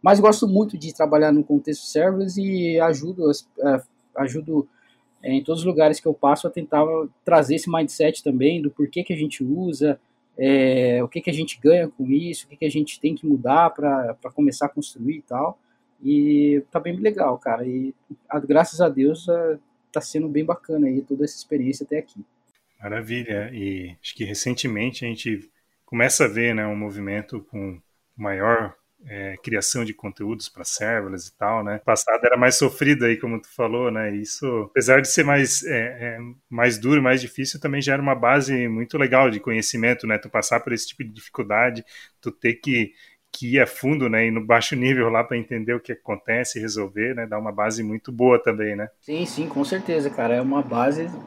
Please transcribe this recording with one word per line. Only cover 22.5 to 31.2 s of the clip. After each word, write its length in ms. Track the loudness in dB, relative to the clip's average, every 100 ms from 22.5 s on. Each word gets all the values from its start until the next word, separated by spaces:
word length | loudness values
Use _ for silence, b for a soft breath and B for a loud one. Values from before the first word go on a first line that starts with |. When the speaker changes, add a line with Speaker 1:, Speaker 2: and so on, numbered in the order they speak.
| _ _ _
Speaker 2:
Maravilha. 720 | -10 -8 -6 -8 -4 -6 -6
E 440 | -8 -6 -6 -10 -14
acho 140 | -16
que 80 | -10
recentemente 840 | -8 -4 -4 -4 -4 -4 -6 -6
a 40 | -10
gente 420 | -8 -6 -6 -8 _ _ _
começa 420 | _ 0 2 4 2
a 20 |
ver, 260 | 2 0
né, 100 | 0
um 120 | -4 -4
movimento 680 | -8 -8 -6 -6 -8 -14 -12
com 300 | -12 -10 -12 _ _ _ -10
maior, 600 | -6 -2 2 2 0 -10 _ _ -18
é, 300 | -12 -12 -12
criação 420 | -6 -4 -2 -2
de 100 | -4
conteúdos 540 | -6 -12 -10 -8 -8 -12
pra 160 | -14
serverless 640 | -10 -6 -2 -2 -4 -10